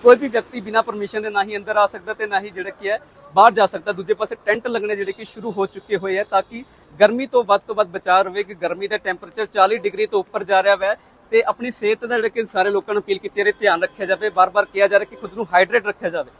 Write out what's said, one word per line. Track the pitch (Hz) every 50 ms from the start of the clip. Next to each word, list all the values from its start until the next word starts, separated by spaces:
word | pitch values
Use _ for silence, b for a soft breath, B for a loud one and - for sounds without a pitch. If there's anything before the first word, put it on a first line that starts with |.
| -
ਕੋਈ | 240 247
ਵੀ | 226 285
ਵਿਅਕਤੀ | 262 208 - 185 - - 247
ਬਿਨਾਂ | 185 214 214 220 226
ਪਰਮਿਸ਼ਨ | 226 208 208 202 196 - 214
ਦੇ | 214 214
ਨਾ | 208 202 196
ਹੀ | 214 214
ਅੰਦਰ | 202 202 214 214
ਆ | 208 202
ਸਕਦਾ | 196 - 196 180 214 214
ਤੇ | - 220
ਨਾ | 208 202 190
ਹੀ | 202 208
ਜਿਹੜਾ | 175 190 185 196
ਕੀ | 190 _ 202 196
ਹੈ | 214 220 - _ _ - - - 151
ਬਾਹਰ | 185 208 240
ਜਾ | 202 220 202
ਸਕਦਾ। | 185 - 175 - 208
ਦੂਜੇ | 196 180 190 170 214
ਪਾਸੇ | - 214 202 233 - _
ਟੈਂਟ | 202 208 233 226
ਲੱਗਣੇ | 240 233 226 202 208 214
ਜਿਹੜੇ | 202 196 190
ਕਿ | 196 - 220
ਸ਼ੁਰੂ | - - 226 190 233
ਹੋ | 180 196 196
ਚੁੱਕੇ | 190 _ 196 _ - 208
ਹੋਏ | 180 185 196 190 190
ਆ, | 208
ਤਾਂ | _ - 190
ਕਿ | 190 _ 233 233 262 b b b b _ - 143
ਗਰਮੀ | 208 214 226 247 269
ਤੋਂ | 254 - 247 233
ਵੱਧ | 185 202 196 _
ਤੋਂ | - 214
ਵੱਧ | 208 208 175
ਬਚਾਅ | 170 190 _ 185 180 190 196
ਰਵੇ, | 190 180 202 208
ਕਿ | 180 208
ਗਰਮੀ | 165 175 170 175 180 196
ਦਾ | 196 214 202
ਟੈਂਪਰੇਚਰ | _ 196 185 175 - 175 165 220 214
ਚਾਲੀ | 196 - 208 190 196 220
ਡਿਗਰੀ | 233 175 202 185 208 214
ਤੋਂ | - - 202
ਉੱਪਰ | 185 _ - 214 202
ਜਾ | 170 196 190 185
ਰਿਹਾ | 202 202 185 190
ਹੈ। | 196 220 b b b b b _ _
ਤੇ | 220 226 -
ਆਪਣੀ | - 208 - 233 254
ਸਿਹਤ | 226 - 214 208 220 220 240
ਦਾ | 226 247
ਜਿਹੜਾ | 226 220
ਕਿ | 220 _ 240 226
ਸਾਰੇ | - - 190 190 202
ਲੋਕਾਂ | 202 196 180 - 208
ਨੂੰ | 208 190
ਅਪੀਲ | - 196 190
ਕੀਤੀ | - 196 _
ਜਾ | 202 208
ਰਹੀ, | 208 208 _
ਧਿਆਨ | 214 202 180 170 185
ਰੱਖਿਆ | 180 - - 196
ਜਾਵੇ। | 185 190 175 208 214
ਬਾਰ-ਬਾਰ | 180 185 185 185 175 208 202
ਕਿਹਾ | - - 196 202
ਜਾ | 196 202 196
ਰਿਹਾ | - -
ਕਿ | 226
ਖੁਦ | - 226 190 180
ਨੂੰ | 226 220 165 180
ਹਾਈਡਰੇਟ | 180 190 180 226 233 190
ਰੱਖਿਆ | 202 202 _ 233 175
ਜਾਵੇ | 165 165 139 123 _